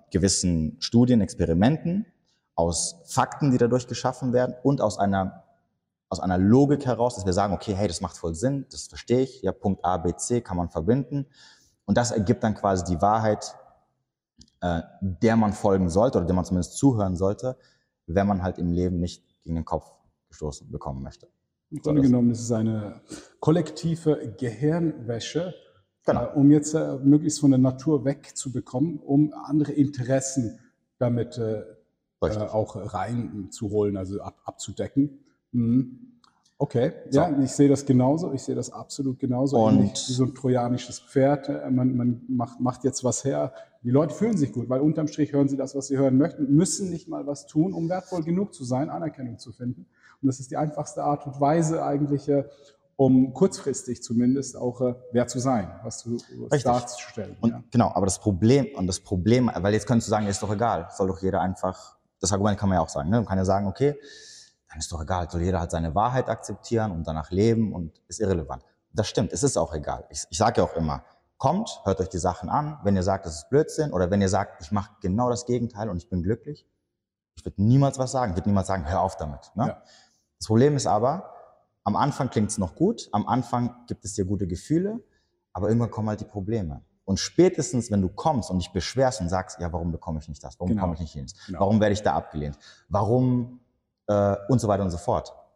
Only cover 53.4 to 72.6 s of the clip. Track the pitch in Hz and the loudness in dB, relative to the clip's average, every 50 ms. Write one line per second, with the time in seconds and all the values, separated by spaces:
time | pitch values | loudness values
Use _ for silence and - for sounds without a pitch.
53.4 | 190 190 - - - 143 123 - - 127 123 - - - 117 117 123 123 131 143 | 2 2 2 -2 -6 -6 -6 -4 -6 -8 -10 -8 -6 -2 0 2 4 4 2 2
54.4 | 135 - - - 123 123 117 - 131 123 120 - - - 113 123 120 - - 131 | -2 -6 -8 -6 -6 -6 -2 -2 -2 -2 -2 -6 -10 -2 0 0 0 0 -2 -2
55.4 | 120 135 127 110 92 82 92 92 113 113 - - - 117 120 117 - - 127 120 | 0 0 0 0 -2 -4 -8 -12 -12 -12 -12 -10 -8 -6 -6 -6 -8 -12 -14 -14
56.4 | 120 117 151 143 117 123 120 123 123 - - - - - - 113 98 98 92 - | -4 -2 -2 0 2 2 0 0 0 -4 -10 -14 -14 -12 -12 -10 -10 -10 -6 -2
57.4 | 113 117 117 120 - - - 120 107 - - 90 98 101 - - - 107 98 82 | 0 0 0 -2 -6 0 2 4 4 4 2 2 0 0 0 0 0 0 2 4
58.4 | 107 113 135 143 175 - - - 95 90 92 - - - 104 90 85 107 120 127 | 6 6 6 6 4 0 -4 -4 -2 -2 -4 -4 -6 -4 -4 0 2 4 4 4
59.4 | 123 113 - 85 87 104 107 107 - - 123 117 - 101 107 107 107 101 98 - | 4 2 0 0 0 2 2 2 2 2 0 0 2 2 0 0 0 -2 -4 -4
60.4 | 107 98 107 101 117 117 98 82 82 - - - 101 95 90 - 95 95 92 87 | -4 -4 -2 0 0 0 0 -2 -4 -8 -4 -2 -2 -2 -2 -2 -2 -2 0 0
61.4 | 85 92 90 - - 92 92 - - - _ _ _ _ _ _ - 92 104 95 | 0 -2 -2 -4 -4 -4 -4 -6 -12 -20 _ _ _ _ _ _ -2 -2 0 2
62.4 | 101 107 101 - 104 98 92 85 80 - - - 92 82 110 120 101 95 95 92 | 2 2 0 0 0 2 2 2 0 0 -2 -4 -2 0 0 0 0 0 0 0
63.4 | 92 92 95 101 101 98 - - 135 143 143 - - - - - - - - - | 2 2 2 2 0 -2 -2 0 0 0 0 -2 -10 -20 -20 -20 -20 -20 -20 -20
64.4 | - _ _ _ _ _ - 80 80 - 87 80 78 - 92 90 85 82 - 85 | -20 _ _ _ _ _ -12 -12 -10 -8 -8 -8 -4 -4 -2 -2 -2 -4 -2 -2
65.4 | 82 95 95 85 85 82 - 82 82 82 73 98 110 120 127 131 120 - 113 - | 0 0 0 0 -2 -2 -2 -2 -2 0 0 0 0 2 2 0 0 -2 -4 -6
66.4 | - - 104 - - - 117 113 110 107 90 82 80 82 80 80 78 - 90 95 | -6 -10 -12 -12 -6 -2 -2 0 0 -2 -4 -6 -6 -6 -6 -6 -6 -2 0 2
67.4 | 107 117 113 113 113 98 - 90 85 80 - _ _ - - - 107 95 92 85 | 4 4 4 2 0 0 -2 -6 -8 -10 -12 _ _ -16 -6 -2 0 0 0 0
68.4 | 73 69 67 69 - _ _ _ _ _ - - 107 - - 113 107 82 - 85 | -2 -6 -10 -12 -14 _ _ _ _ _ -4 -4 -4 -2 0 -2 -2 -2 0 0
69.4 | 143 143 - 92 82 80 80 78 71 71 64 - - - 76 - - - - 80 | 0 0 0 0 -2 -2 -4 -6 -6 -6 -8 -8 -10 -12 -14 -14 -12 -8 -2 0
70.4 | 107 117 117 113 90 - - 82 82 76 71 69 - _ _ _ _ _ _ - | 2 2 4 2 0 0 0 -2 -2 -2 -4 -6 -8 _ _ _ _ _ _ -2
71.4 | - 131 170 196 226 - - - - 98 95 - 92 - - 87 78 90 90 - | -2 0 0 0 -4 -6 -10 -4 -2 -2 0 0 -2 -4 -4 -2 -2 -2 -2 -2
72.4 | - - 107 139 | -4 -4 -2 -2